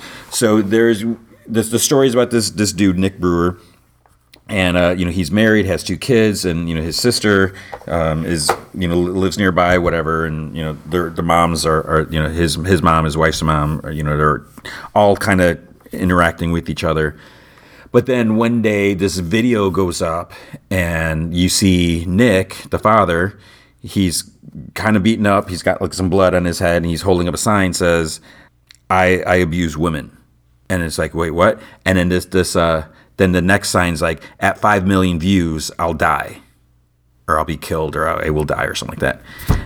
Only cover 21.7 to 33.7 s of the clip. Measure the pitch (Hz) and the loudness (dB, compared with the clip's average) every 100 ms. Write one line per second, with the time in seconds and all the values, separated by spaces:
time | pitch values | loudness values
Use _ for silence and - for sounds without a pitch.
21.7 | 90 85 85 85 92 123 95 92 - - | 4 2 0 -2 2 4 2 0 -8 -8
22.7 | 85 107 110 90 85 95 - - - _ | -2 2 4 4 0 -2 -6 -20 -20 _
23.7 | _ 107 104 92 78 - - - - - | _ -6 -2 0 -2 -8 -16 -20 -18 -14
24.7 | - 110 107 107 107 104 101 101 87 92 | -4 0 2 2 0 2 0 -2 -4 -2
25.7 | - 90 - 92 95 92 90 87 82 87 | -2 -4 -2 0 4 4 2 0 -2 0
26.7 | 85 85 78 98 90 87 80 113 104 92 | 0 0 -2 0 2 0 -2 0 2 0
27.7 | 82 87 85 80 - - - - _ _ | 0 2 2 0 -8 -16 -20 -20 _ _
28.7 | _ - 92 92 90 - 92 85 85 82 | _ -2 2 2 2 2 2 2 0 -2
29.7 | 76 85 76 58 - _ _ _ _ - | -2 -2 -4 -8 -18 _ _ _ _ -6
30.7 | 92 82 82 78 80 85 82 104 104 - | -4 -4 -4 -4 -2 -2 2 2 0 -8
31.7 | - 95 92 90 90 - 90 85 87 85 | -6 0 2 2 0 0 0 0 0 0
32.7 | 80 78 - _ - 95 90 90 101 - | 0 -4 -16 _ 0 2 2 2 0 0